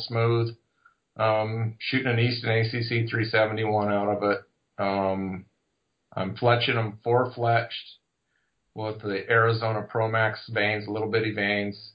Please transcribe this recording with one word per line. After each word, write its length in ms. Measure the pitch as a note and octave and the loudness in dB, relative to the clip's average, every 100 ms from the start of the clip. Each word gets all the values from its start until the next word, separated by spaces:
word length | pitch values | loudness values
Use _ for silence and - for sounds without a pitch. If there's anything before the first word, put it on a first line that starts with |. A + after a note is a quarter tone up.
| - | -4
smooth. 480 | A#2 A#2 A#2 A#2 A2+ _ _ _ _ _ - | 0 2 2 0 -6 _ _ _ _ _ -2
Um, 580 | A2 A2 G#2+ A2+ A2+ - | 0 2 0 -2 -4 -6
shooting 280 | - C3 C3 | -4 -2 0
an 80 | A#2 | 2
Easton 300 | B2 A#2+ A2+ | 2 0 0
A 200 | A2+ A2+ | 2 2
C 120 | A#2+ | -2
C 240 | - A#2 A2+ | -2 -2 0
three 180 | A2 G#2+ | -2 2
seventy-one 680 | A2 G#2+ G#2+ G#2+ G#2 G#2 | 2 2 2 0 2 2
out 160 | G2+ G#2 | 2 2
of 140 | G2+ | 2
it. 160 | G2+ G2+ - _ _ - | 2 0 -4 _ _ -4
Um, 640 | G2 G2 F#2+ G2 F#2+ F#2 - _ _ _ _ _ _ | -2 0 0 0 -4 -8 -14 _ _ _ _ _ _
I'm 220 | - F#2+ A2 | -6 -6 0
fletching 420 | B2 A#2 C3+ A#2+ | 2 2 2 0
'em 220 | G#2+ - | -2 -4
four 280 | A#2 B2 B2 | 0 2 0
fletched 680 | B2+ A#2 A#2 - - - - _ _ _ _ _ _ _ | -2 0 2 0 -10 -16 -20 _ _ _ _ _ _ _
with 280 | - G#2+ G#2+ | -8 -8 -6
the 280 | G#2 F#2+ - | -4 -4 2
Arizona 540 | A#2 A2+ A2+ A2+ G#2+ | 4 6 4 0 -2
Pro 260 | - A2+ A2 | -4 -2 0
Max 400 | A2 A2 G#2+ - | 2 0 -2 -6
vanes, 360 | A2+ G#2 G#2+ G#2 | 0 0 0 -4
little 200 | G#2+ G#2+ | -4 -2
bitty 220 | A2 A2 | 0 0
vanes, 600 | G#2 G2+ G2+ G2+ G2+ - | -2 0 0 -2 -6 -16